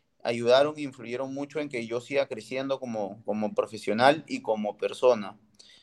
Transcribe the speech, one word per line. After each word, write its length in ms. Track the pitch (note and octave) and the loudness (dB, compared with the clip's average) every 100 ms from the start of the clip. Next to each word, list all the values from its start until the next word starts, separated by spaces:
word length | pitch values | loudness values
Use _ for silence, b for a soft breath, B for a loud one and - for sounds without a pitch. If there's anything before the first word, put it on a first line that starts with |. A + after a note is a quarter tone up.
| _ _ | _ _
ayudaron 540 | - A#2+ A#2+ B2+ D3 D3+ | -4 0 6 6 6 0
e 40 | |
influyeron 520 | C#3+ B2+ A2+ B2 C3+ | -10 -10 -8 -6 -6
mucho 260 | C3+ C#3+ D3+ | -8 -8 -6
en 100 | D3 | -6
que 180 | A#2+ A#2 | -6 -4
yo 140 | A#2+ | -6
siga 260 | - C#3 C#3 | -2 -2 -2
creciendo 520 | A2 - C3 C3+ C3+ | -6 -8 -6 -4 -4
como, 440 | B2+ A2 G2 G#2+ | -4 -4 -4 -6
como 320 | - G#2+ G#2+ G2+ | -6 -2 0 -2
profesional 720 | G#2+ G#2+ - G#2+ C3 D#3+ - | -2 -6 -4 4 4 4 -2
y 140 | C3 | -8
como 360 | - A2 G#2 - | -4 -2 -2 -4
persona, 600 | G2+ G#2 B2+ A2+ G2 - _ b b b | -6 4 4 4 -2 -14 _ b b b